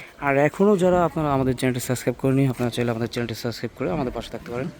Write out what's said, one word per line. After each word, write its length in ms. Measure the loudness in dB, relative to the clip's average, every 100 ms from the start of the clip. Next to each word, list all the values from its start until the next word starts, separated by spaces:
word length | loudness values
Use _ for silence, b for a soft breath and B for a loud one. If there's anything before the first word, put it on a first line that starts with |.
| B B 0
আর 80 | 4 4
এখনও 260 | 4 4 6
যারা 160 | 4 4 2
আপনারা 220 | 0 0 2
আমাদের 180 | 2 0
চ্যানেলটি 220 | 0 0 -2
সাবস্ক্রাইব 280 | -2 -2 -2
করেনি, 220 | 2 2 2
আপনারা 160 | 0 -2 -2
চাইলে 140 | -2
আমাদের 160 | -2 -4
চ্যানেলটি 220 | -4 -6 -6
সাবস্ক্রাইব 300 | -6 -6 -8 -6
করে 100 | -4 -2
আমাদের 180 | -4 -6
পাশে 120 | -10
থাকতে 160 | -12 -8
পারেন। 140 | -8 -8